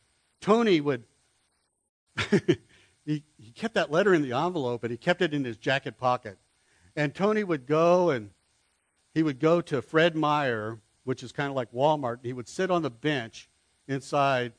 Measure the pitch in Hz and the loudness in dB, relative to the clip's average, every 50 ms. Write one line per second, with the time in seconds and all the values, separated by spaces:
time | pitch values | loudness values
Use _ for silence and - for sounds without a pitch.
0 | _ _ _ _ _ _ _ - - - 208 233 233 220 185 156 147 147 139 117 | _ _ _ _ _ _ _ -6 2 2 4 4 4 4 2 2 2 0 -4 -4
1 | 113 _ _ _ _ _ _ _ _ _ _ _ _ _ _ _ _ _ _ _ | -6 _ _ _ _ _ _ _ _ _ _ _ _ _ _ _ _ _ _ _
2 | _ _ - - - - - 175 - - 156 - _ _ _ _ _ _ _ _ | _ _ -10 -8 -4 0 0 0 2 2 0 0 _ _ _ _ _ _ _ _
3 | - 147 151 147 - _ _ _ 107 110 120 - 208 226 - 202 165 147 147 170 | -6 -6 -6 -6 -6 _ _ _ -20 -20 -14 -10 -8 -4 -2 -2 -2 0 2 2
4 | 202 208 185 165 151 131 120 131 156 175 185 170 135 123 120 117 - 113 120 117 | 4 4 4 4 2 0 -2 -2 -2 -2 -2 -2 -4 -4 -4 -4 -4 -6 -6 -4
5 | - 175 175 - 185 165 147 147 135 123 113 104 - 143 135 139 - 139 113 - | -2 -2 0 0 0 -2 -2 -2 -4 -4 -6 -6 -2 -2 -2 -2 -2 -6 -10 -4
6 | 127 127 123 127 - 110 95 _ _ _ _ _ _ _ _ _ _ _ - 156 | -2 0 0 -2 -4 -10 -16 _ _ _ _ _ _ _ _ _ _ _ -6 -4
7 | 147 143 - - 185 208 214 214 208 180 170 143 123 127 151 156 165 170 175 180 | -4 -4 -2 0 0 0 0 0 -2 -2 -4 -4 -2 0 2 4 4 6 4 4
8 | 180 170 143 120 107 101 _ _ _ _ _ _ _ _ _ _ _ _ _ _ | 4 2 0 0 -4 -10 _ _ _ _ _ _ _ _ _ _ _ _ _ _
9 | _ _ - 156 160 156 139 123 151 156 170 175 165 - 156 127 110 - - 160 | _ _ -2 -2 0 0 0 0 2 2 2 2 0 -2 -4 -4 -4 0 2 4
10 | 160 175 165 156 151 147 147 151 147 131 117 110 107 110 113 110 _ _ _ _ | 4 4 2 2 0 0 0 0 0 -2 -2 -4 -4 -8 -10 -12 _ _ _ _
11 | - 127 131 - 131 113 - - 143 139 135 135 123 - - 120 135 156 156 151 | -6 -6 -6 -6 -8 -12 -8 -6 -6 -4 -4 -4 -6 -6 -2 0 2 2 2 2
12 | 135 120 117 123 135 120 127 123 117 - - - 190 185 185 175 160 135 117 - | -2 -6 -6 -6 -8 -10 -10 -10 -12 -10 -6 -4 -2 0 0 0 -2 -4 -6 -4
13 | - 151 151 135 113 113 - - - _ _ _ _ _ _ _ _ - 135 139 | -2 -2 -2 -2 -4 -8 -12 -20 -20 _ _ _ _ _ _ _ _ -8 -8 -6
14 | 131 - - 143 139 139 135 127 123 120 113 | -6 -4 0 0 2 2 2 0 -2 -4 -8